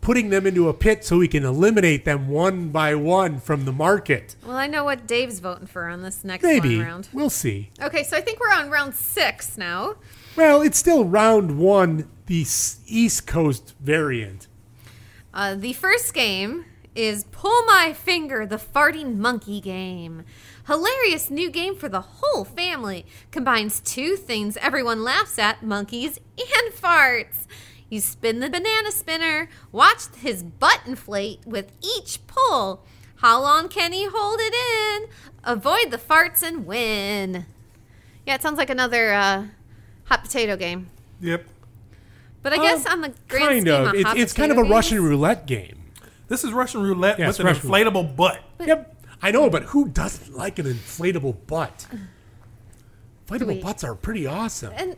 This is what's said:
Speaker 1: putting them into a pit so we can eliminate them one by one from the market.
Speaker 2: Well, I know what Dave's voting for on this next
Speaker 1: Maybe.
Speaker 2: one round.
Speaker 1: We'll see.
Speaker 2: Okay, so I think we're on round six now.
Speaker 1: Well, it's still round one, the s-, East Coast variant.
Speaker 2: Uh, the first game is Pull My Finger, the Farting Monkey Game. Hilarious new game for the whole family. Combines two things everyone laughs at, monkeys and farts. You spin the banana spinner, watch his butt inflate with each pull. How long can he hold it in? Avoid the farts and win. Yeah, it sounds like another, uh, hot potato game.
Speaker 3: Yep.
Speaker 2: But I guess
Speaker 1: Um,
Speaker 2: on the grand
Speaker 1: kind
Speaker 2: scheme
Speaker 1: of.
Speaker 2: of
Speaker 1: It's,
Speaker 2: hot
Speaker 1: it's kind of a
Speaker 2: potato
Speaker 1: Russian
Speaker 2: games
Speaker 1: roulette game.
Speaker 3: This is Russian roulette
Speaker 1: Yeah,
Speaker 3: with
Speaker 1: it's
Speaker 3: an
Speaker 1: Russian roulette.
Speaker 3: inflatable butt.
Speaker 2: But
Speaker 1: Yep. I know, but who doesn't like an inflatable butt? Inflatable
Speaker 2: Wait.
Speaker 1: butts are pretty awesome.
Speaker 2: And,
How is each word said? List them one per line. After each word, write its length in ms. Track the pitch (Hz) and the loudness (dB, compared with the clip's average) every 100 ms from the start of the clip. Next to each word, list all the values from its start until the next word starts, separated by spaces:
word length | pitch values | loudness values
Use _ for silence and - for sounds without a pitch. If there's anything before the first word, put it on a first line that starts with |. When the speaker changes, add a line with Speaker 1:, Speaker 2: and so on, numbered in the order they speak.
Speaker 1:
putting 260 | - 247 214 | 2 0 2
them 180 | 196 190 | 2 2
into 220 | 180 170 | 4 2
a 60 | |
pit 280 | 143 220 214 | 4 2 2
so 140 | - 175 | 2 2
we 120 | 175 | 4
can 180 | 151 135 | 2 0
eliminate 580 | 131 196 220 180 147 | 2 4 6 4 2
them 240 | - 143 135 | 0 -2 0
one 400 | 147 180 190 170 | 0 0 0 -4
by 260 | 151 151 | 0 0
one 460 | 151 151 185 185 143 | 0 2 2 2 -2
from 240 | - 151 | -2 -2
the 80 | 135 | -2
market. 640 | 131 160 202 - 127 - - 226 | 0 2 2 2 -2 -2 -20 -10
Speaker 2:
Well, 100 | 254 | -6
I 100 | 277 | -4
know 180 | 302 | -2
what 220 | 285 269 226 | -2 -4 -2
Dave's 320 | 233 254 202 | -2 -2 -6
voting 280 | 180 180 185 | -10 -10 -12
for 200 | 180 170 | -10 -10
on 160 | 175 | -10
this 220 | 185 - | -10 -10
next 180 | 196 185 | -10 -2
Speaker 1:
Maybe. 320 | 349 302 147 113 | 4 4 4 0
Speaker 2:
one 100 | 110 | -2
round. 220 | 175 196 | -8 -12
Speaker 1:
We'll 160 | 262 294 | -4 -2
see. 400 | - 139 98 101 - | -2 -4 -4 -8 -8
Speaker 2:
Okay, 220 | 285 330 | -4 -4
so 160 | - 311 | -2 -4
I 20 | |
think 180 | - 440 | -4 -4
we're 140 | 480 | 2
on 160 | 381 285 | 2 2
round 260 | 294 277 | -2 -2
six 640 | 240 - - 294 - - - | -6 -6 -2 -2 -2 -12 -8
now. 380 | 180 175 226 427 - - - - | -6 -4 -6 -8 -16 -20 -14 4
Speaker 1:
Well, 240 | 320 294 | 6 8
it's 160 | 302 - | 6 2
still 300 | - 330 196 | 4 4 4
round 500 | 202 220 220 185 143 | 4 6 6 4 2
one, 540 | 180 202 180 156 147 - - | 4 6 4 2 -4 -14 -4
the 160 | 170 | -2
s-, 380 | 143 - - - - | 0 -2 -4 -6 -4
East 400 | 226 233 - - | 2 2 2 -2
Coast 460 | 170 156 127 - - | 0 2 0 -6 -12
variant. 680 | 139 156 151 120 104 95 - - - - - - - - - | -2 0 0 -4 -8 -14 -20 -20 -20 -20 -20 -20 -20 -20 -16
Speaker 2:
Uh, 220 | - 202 | -6 -6
the 180 | 196 214 | -4 -6
first 400 | 262 370 453 480 | -4 2 2 0
game 540 | - 233 190 196 320 330 - - | 0 0 0 -4 -6 -12 -20 -18
is 300 | - 220 208 202 | -6 -4 -4 -8
Pull 340 | - 403 480 | -6 2 2
My 300 | 453 392 330 | 6 6 4
Finger, 500 | 311 - 359 311 262 | -2 -2 -2 -2 -6
the 120 | 214 214 | -6 -8
Farting 600 | - 262 294 311 285 220 | -4 2 2 2 -6 -2
Monkey 440 | 226 240 - 202 | -2 -2 -6 -10
Game. 600 | 196 185 190 180 170 165 - - - - - | -8 -8 -8 -10 -12 -14 -18 -20 -20 -20 -4
Hilarious 640 | 302 370 523 466 311 - | 0 0 0 0 0 -4
new 180 | 277 349 | -4 -4
game 280 | 339 359 381 | -4 -6 -6
for 120 | 294 | -6
the 120 | 190 | -8
whole 440 | 190 - 571 554 | -8 -6 -2 -2
family. 600 | 196 - 359 311 220 190 - - - | -4 -6 -6 -4 -8 -10 -14 -20 -12
Combines 480 | - 269 233 214 - | -6 0 0 0 -6
two 360 | - - 294 381 | -8 -6 -4 -4
things 400 | - 226 208 208 | -4 -6 -4 -4
everyone 480 | - 262 240 226 | -2 -2 -2 -2
laughs 340 | 226 302 427 - | -2 -2 -2 0
at, 240 | 208 - | -2 -2
monkeys 560 | 220 202 202 240 269 - - - | -6 -6 -6 -6 -8 -10 -18 -12
and 360 | 494 508 466 | -2 0 0
farts. 720 | - 370 339 269 240 - - - - - - - | -4 2 4 4 2 -6 -12 -14 -18 -20 -20 -12
You 120 | 214 | -8
spin 400 | 202 - 226 226 | -6 -4 -4 -2
the 100 | 269 | -4
banana 400 | 349 392 440 427 | -4 -2 -2 -2
spinner, 580 | - - 320 320 311 320 - - | -6 -6 -4 -2 -2 -6 -12 -14
watch 360 | 196 302 466 - - | 4 6 6 -4 -10
his 220 | 254 196 | -8 -6
butt 380 | 170 - 285 - - | -10 0 2 2 0
inflate 600 | 262 - 202 202 202 - | -12 -2 -2 -2 -10 -10
with 240 | 240 196 - | -10 -10 -12
each 400 | - 453 - - - | -8 -8 -8 -14 -10
pull. 580 | - 523 294 196 185 - - - - | 0 2 2 -2 -6 -14 -20 -20 0
How 240 | 240 233 | 4 4
long 280 | 277 302 339 | 4 2 2
can 240 | 403 339 | -4 -2
he 140 | 370 392 | -2 -4
hold 300 | 415 415 453 | -2 -2 -2
it 100 | 440 | -2
in? 540 | 466 494 453 427 415 427 - - - | -2 -2 -2 -2 -4 -8 -16 -20 -14
Avoid 460 | - 233 262 370 466 | -4 -2 0 2 0
the 80 | 240 | -4
farts 440 | - 311 349 - | 2 4 4 0
and 240 | 339 330 170 | -4 -6 -8
win. 800 | 220 233 214 196 208 190 180 175 - - _ - - - - - | -4 -4 -4 -4 -4 -4 -6 -10 -18 -20 _ -20 -20 -20 -18 -6
Yeah, 80 | |
it 80 | 269 | -4
sounds 160 | 320 294 | -2 -2
like 120 | 269 | -2
another, 440 | 262 254 240 226 | 0 0 2 2
uh, 300 | 202 196 196 208 - - - - - | 4 2 0 -4 -16 -20 -20 -20 -20
hot 200 | - 247 | -2 -2
potato 320 | - 269 220 190 | -2 -4 -2 -2
game. 340 | 180 175 180 - - - | -4 -8 -12 -18 -20 -10
Speaker 3:
Yep. 260 | 180 170 - - - - - - - - - - | -4 -4 -6 -20 -20 -20 -20 -20 -20 -20 -20 -10
Speaker 2:
But 100 | 277 | -2
I 40 | 285 | 2
guess 260 | 311 320 311 | 2 2 0
Speaker 1:
Um, 60 | |
Speaker 2:
on 60 | 349 | -4
the 120 | 311 247 - | -4 -12 -6
grand 160 | 269 294 | 0 2
Speaker 1:
kind 140 | 262 | 2
Speaker 2:
scheme 120 | 175 | 4
Speaker 1:
of. 120 | 143 135 | 4 2
Speaker 2:
of 60 | |
Speaker 1:
It's, 100 | 202 | 2
Speaker 2:
hot 140 | 214 240 | 2 2
Speaker 1:
it's 140 | 233 | 0
kind 200 | - 302 | 2 2
of 60 | 262 | 4
a 40 | |
Speaker 2:
potato 120 | 220 | 6
Speaker 1:
Russian 220 | 220 220 220 | 4 4 2
Speaker 2:
games 100 | 165 | 2
Speaker 1:
roulette 380 | 147 156 233 - | 4 2 0 -2
game. 360 | 120 90 - - - - _ - | -6 -6 -18 -20 -20 -20 _ -8
Speaker 3:
This 140 | 254 | -6
is 80 | 269 | -4
Russian 300 | 226 254 233 | -2 -4 -2
roulette 360 | 196 185 185 202 | -2 2 2 2
Speaker 1:
Yeah, 60 | 165 | 0
Speaker 3:
with 60 | |
Speaker 1:
it's 60 | - | 2
Speaker 3:
an 60 | 180 | 2
Speaker 1:
Russian 240 | 147 131 | 2 2
roulette. 160 | 196 220 | 4 4
Speaker 3:
inflatable 300 | 196 165 131 | 2 -2 2
butt. 240 | 175 - - - | 2 2 -12 -8
Speaker 2:
But 80 | 339 | 2
Speaker 1:
Yep. 300 | 320 311 - - - | 2 2 -20 -20 -4
I 80 | 190 | 0
know, 180 | 226 285 | 4 4
but 140 | 160 | 2
who 240 | - 285 269 | 0 0 2
doesn't 480 | - - - - - | 0 -2 -6 -14 -10
like 220 | 202 - | -10 -6
an 80 | 143 | -6
inflatable 800 | 120 101 - 175 175 139 107 - | -6 -8 -4 -2 -2 -4 -6 -6
butt? 400 | 160 147 - - 233 190 - - - - - - - - - - _ - | -6 -6 -10 -16 -16 -16 -20 -20 -20 -20 -20 -20 -20 -20 -20 -20 _ -10
Inflatable 200 | 220 226 | -6 -4
Speaker 2:
Wait. 160 | 190 | -4
Speaker 1:
butts 200 | 185 - | -6 -8
are 120 | 139 | -8
pretty 320 | 104 - 220 139 | -8 -8 -6 -6
awesome. 460 | 160 226 - 113 151 | -6 -6 -8 -12 -8
Speaker 2:
And, 200 | 370 | -10